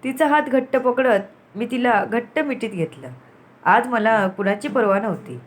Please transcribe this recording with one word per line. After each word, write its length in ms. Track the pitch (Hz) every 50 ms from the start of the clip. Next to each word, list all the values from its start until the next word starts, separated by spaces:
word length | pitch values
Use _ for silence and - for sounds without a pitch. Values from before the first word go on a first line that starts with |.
| -
तिचा 240 | 262 262 262 320 285
हात 140 | 285 302
घट्ट 360 | 294 294 254 262 247 - - 262
पकडत 420 | 247 254 240 254 262 254 226 196 196 - - _ _ _ _
मी 120 | 196 233 240
तिला 340 | 262 247 240 247 233 202 -
घट्ट 340 | - 226 233 240 - - 302
मिठीत 300 | 311 294 254 254 233 220
घेतलं. 380 | 196 180 160 156 - - 131 131 127 - - - - - - _ - _ -
आज 220 | - 190 233 240 254
मला 400 | 247 226 208 220 226 214 196 185
कुणाची 400 | 190 - 202 196 208 208 208 294
पर्वा 320 | 202 262 220 208 196 202
नव्हती. 400 | 214 220 175 135 - - 131 120 -